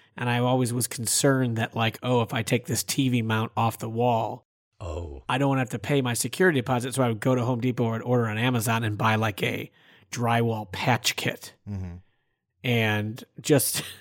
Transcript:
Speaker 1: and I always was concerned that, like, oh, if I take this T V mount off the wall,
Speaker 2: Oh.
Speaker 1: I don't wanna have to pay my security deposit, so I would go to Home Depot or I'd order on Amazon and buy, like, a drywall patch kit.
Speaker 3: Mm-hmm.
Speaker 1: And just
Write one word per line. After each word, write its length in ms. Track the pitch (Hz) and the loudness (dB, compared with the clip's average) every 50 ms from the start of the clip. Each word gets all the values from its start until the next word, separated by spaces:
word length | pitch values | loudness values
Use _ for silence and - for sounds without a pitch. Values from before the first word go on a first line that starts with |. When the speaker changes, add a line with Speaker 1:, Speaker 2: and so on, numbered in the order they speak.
| _ _ _ | _ _ _
Speaker 1:
and 140 | - 123 123 | -4 -2 0
I 80 | 120 120 | 0 2
always 340 | 123 123 131 127 127 113 120 | 2 2 2 2 2 0 0
was 140 | 123 117 | -2 -2
concerned 680 | - - - 117 104 - - - 143 135 131 131 120 113 | -4 -6 -6 -4 -2 0 2 4 4 4 4 2 0 0
that, 180 | 117 - - - | 0 -2 -2 -2
like, 240 | 113 113 113 110 - - | -2 -2 -2 -2 -2 -2
oh, 180 | 123 127 120 113 | 0 2 2 2
if 100 | - - | 0 -2
I 100 | 117 110 | -4 0
take 220 | - 123 120 120 | 0 0 0 0
this 180 | - - 107 - | -2 -4 -4 -4
T 240 | - - - 135 131 | -2 -2 0 0 2
V 120 | 123 120 113 | 2 0 0
mount 280 | 110 113 110 113 113 - | 0 0 0 -2 -2 0
off 220 | 113 113 113 - - | 0 0 0 0 -2
the 80 | - 113 | -6 -6
wall, 580 | 110 113 120 123 117 113 113 107 117 127 - _ _ _ _ _ _ - | -2 0 2 2 2 2 0 -2 -6 -10 -14 _ _ _ _ _ _ -12
Speaker 2:
Oh. 440 | - 87 80 85 82 76 71 - - - | -10 -8 -8 -8 -8 -10 -12 -10 -6 -4
Speaker 1:
I 100 | 123 131 | 0 2
don't 100 | 139 139 | 2 2
wanna 140 | 135 131 131 | 2 2 0
have 80 | 120 | -2
to 100 | - 117 | -4 -6
pay 220 | - - 147 139 127 | -2 0 2 2 2
my 120 | 123 117 | 0 -2
security 460 | - - - - - 185 185 156 131 | -2 -4 -4 0 2 4 4 4 2
deposit, 340 | 117 - 127 120 117 135 117 | 0 0 0 0 0 -2 0
so 80 | 139 127 | 0 0
I 60 | 120 | 0
would 100 | 113 104 | 0 0
go 160 | - 131 127 | 2 2 2
to 100 | 123 120 | 2 2
Home 160 | 123 127 117 | 0 0 0
Depot 220 | 117 127 120 123 120 | 0 -2 0 0 0
or 120 | 113 113 | 0 0
I'd 60 | 110 120 | -2 -2
order 240 | 123 123 123 117 110 | 0 2 2 2 0
on 100 | 107 110 | 0 0
Amazon 460 | 120 127 127 117 101 117 113 113 117 | 0 0 0 0 0 0 0 0 0
and 120 | 107 104 | -2 -2
buy, 200 | 101 107 110 110 | 0 2 2 2
like, 260 | 107 107 110 104 - - | 2 2 0 -2 -2 -2
a 300 | 120 110 107 110 - - _ _ - - - _ _ - | -2 -2 -4 -6 -10 -12 _ _ -20 -20 -20 _ _ -6
drywall 580 | 123 120 117 117 117 120 117 113 107 107 - | -2 0 2 2 2 2 0 0 -2 -6 -8
patch 460 | - - - - 120 113 - - - | -8 -4 0 0 0 2 0 -2 -4
kit. 380 | - - - - - - - - _ _ 104 | -2 -4 -4 -4 -6 -10 -18 -20 _ _ -10
Speaker 3:
Mm-hmm. 280 | 101 95 92 90 87 90 - _ _ _ _ _ _ _ _ _ _ _ - | -8 -8 -8 -8 -10 -14 -16 _ _ _ _ _ _ _ _ _ _ _ -2
Speaker 1:
And 640 | 131 120 117 113 107 107 107 104 107 110 - - - _ - | 0 2 2 2 2 2 0 -2 -4 -6 -10 -14 -18 _ -8
just 420 | 120 - 151 135 - - - - - - - - | 2 4 4 4 4 2 -2 -4 -6 -8 -12 -18